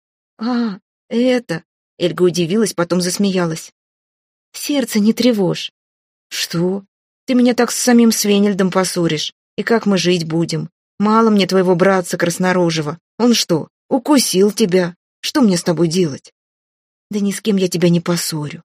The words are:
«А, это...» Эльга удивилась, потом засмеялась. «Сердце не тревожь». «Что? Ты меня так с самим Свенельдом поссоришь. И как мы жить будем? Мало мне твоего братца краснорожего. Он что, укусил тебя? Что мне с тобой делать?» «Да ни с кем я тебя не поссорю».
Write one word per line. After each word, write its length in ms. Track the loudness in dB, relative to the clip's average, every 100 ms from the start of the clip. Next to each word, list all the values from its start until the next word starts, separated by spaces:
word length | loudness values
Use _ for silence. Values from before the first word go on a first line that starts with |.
| _ _ _ -10
«А, 400 | -6 -2 -4 -6 _ _ -8
это...» 560 | -2 0 0 -2 -10 -12 _ _ -4
Эльга 240 | -4 0
удивилась, 500 | 0 2 0 0 0
потом 280 | -2 -2 -2
засмеялась. 720 | -2 -2 -2 0 -2 -6 -12 _ _ _ _ _ _ _ _
«Сердце 480 | -12 -4 -4 -2 0
не 120 | 0
тревожь». 600 | 2 2 2 0 -2 -8 _ _ _ _ _ _
«Что? 560 | -10 -6 -2 -2 -4 -10 _ _ _ -2
Ты 80 |
меня 200 | 2 2
так 180 | 2 0
с 60 | 0
самим 340 | 4 6 6
Свенельдом 580 | 2 2 2 2 0 0
поссоришь. 640 | 0 -2 0 -2 -2 -8 -14 _ -8
И 60 |
как 240 | -2 0 0
мы 120 | 0
жить 280 | 2 -2 -2
будем? 440 | -4 -2 -4 -8 _ _ -4
Мало 320 | 2 4 4
мне 160 | 4 2
твоего 280 | 2 2
братца 420 | 4 2 2 -2 -4
краснорожего. 840 | -2 -2 0 2 0 -2 -6 -8 _ -2
Он 160 | 2
что, 340 | 2 0 -2 -4 _ -4
укусил 640 | -2 2 2 2 2 2
тебя? 420 | 2 0 2 0 -6 _ _
Что 220 | -6 2
мне 140 | 2 2
с 80 |
тобой 240 | -2 0 0
делать?» 440 | 0 -2 -4 -16 _ _ _ _ _ _ _ -10
«Да 80 | -4
ни 140 | -4
с 80 | -4
кем 160 | -2 0
я 120 | 0
тебя 200 | 2 2
не 120 | 2
поссорю». 640 | 0 -4 -4 -8 -10 -12